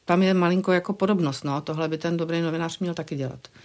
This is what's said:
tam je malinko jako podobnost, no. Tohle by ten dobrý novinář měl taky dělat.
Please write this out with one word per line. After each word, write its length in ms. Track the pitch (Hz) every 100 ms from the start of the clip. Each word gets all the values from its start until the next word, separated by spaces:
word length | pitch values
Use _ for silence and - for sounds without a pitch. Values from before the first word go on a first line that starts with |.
| -
tam 180 | 180
je 100 | 190
malinko 380 | 185 175 185 185
jako 220 | 180 180
podobnost, 500 | 196 190 196 151 135
no. 180 | 147 143
Tohle 260 | 151 156 160
by 100 | 156
ten 200 | 170 170
dobrý 240 | 165 170
novinář 380 | 165 165 165 -
měl 140 | 180
taky 220 | 165 156 143
dělat. 320 | 131 131 - -